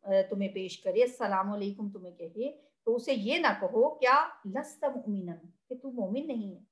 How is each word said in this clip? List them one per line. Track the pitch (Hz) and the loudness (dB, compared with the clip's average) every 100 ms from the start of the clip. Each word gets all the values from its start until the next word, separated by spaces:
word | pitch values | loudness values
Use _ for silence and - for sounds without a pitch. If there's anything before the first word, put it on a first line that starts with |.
अ, | 196 196 | 2 2
तुम्हें | 190 202 196 | 2 0 -2
पेश | 196 190 - | -4 -8 -6
करे, | 190 185 | -2 4
"अस्सलाम | 247 247 220 190 196 | 2 2 0 0 0
वालेकुम" | 208 202 196 208 | -2 -4 -4 -8
तुम्हें | 196 180 | -8 -16
कहे, | 175 170 190 262 294 _ _ - | -14 -14 -6 -6 -6 _ _ 0
तो | |
उसे | 233 247 | 0 0
ये | 269 202 320 | -2 0 2
ना | 302 196 | 2 2
कहो, | 185 220 269 302 | 0 4 4 4
क्या, | 254 269 320 - 202 | 6 6 4 -4 -8
"लस्त | 202 302 - 294 | -6 -6 -4 -4
मुमिनन", | 254 208 202 175 170 - _ _ | -4 -4 -4 -4 -10 -14 _ _
कि | |
तू | 254 269 | -12 -10
मोमिन | 247 190 233 311 | -6 -4 -2 -4
नहीं | 240 202 | -6 -6
है। | 175 _ | -10 _